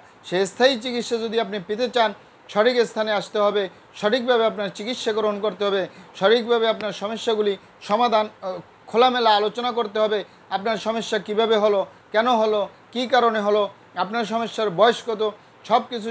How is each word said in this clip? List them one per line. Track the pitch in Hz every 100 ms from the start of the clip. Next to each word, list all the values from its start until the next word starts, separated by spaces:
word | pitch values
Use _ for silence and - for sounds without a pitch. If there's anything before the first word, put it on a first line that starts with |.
| - - -
সেই | 180 196
স্থায়ী | - 254 247
চিকিৎসা | 254 240 226 233 226
যদি | 226
আপনি | 196 208 170
পেতে | 214 247 240
চান, | 214 196 - - -
সঠিক | 202 226 247 220
স্থানে | 220 220 208
আসতে | - 214
হবে, | 208 208 185 - - -
সঠিকভাবে | 214 254 240 240 220
আপনার | 190 202 -
চিকিৎসা | 208 254 226 214
গ্রহণ | 214 208 208
করতে | 185 202
হবে, | 196 175 - - -
সঠিকভাবে | 196 240 226 233 226
আপনার | 202 214 180
সমস্যাগুলি | 202 226 233 214 208 190 - - -
সমাধান, | 214 240 220 214
আহ, | - 190 180 - - -
খোলামেলা | 220 254 247 226 208
আলোচনা | 208 226 247
করতে | 233 226 214
হবে। | 214 208 175 - - 190
আপনার | 208 214 214
সমস্যা | 226 - 214
কিভাবে | 180 208 226 220
হলো, | 214 202 180 - -
কেন | 214 240 233
হলো, | 220 214 190 - -
কী | 233 240
কারণে | 247 233 220 202
হলো, | 208 196 - - 180
আপনার | 190 233 196
সমস্যার | 226 226 - 214 170
বয়স | 233 214 -
কত, | 214 214 202 - - -
সব | 233 -
কিছু | 240 220